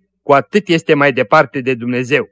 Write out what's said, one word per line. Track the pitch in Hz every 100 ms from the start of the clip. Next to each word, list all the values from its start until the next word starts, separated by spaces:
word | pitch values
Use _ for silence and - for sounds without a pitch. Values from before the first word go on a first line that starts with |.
| _ _
cu | -
atât | 139 - 208 190
este | 165 -
mai | 147 143
departe | 127 - 156 139 139
de | 123
Dumnezeu.” | 123 120 123 123 135 104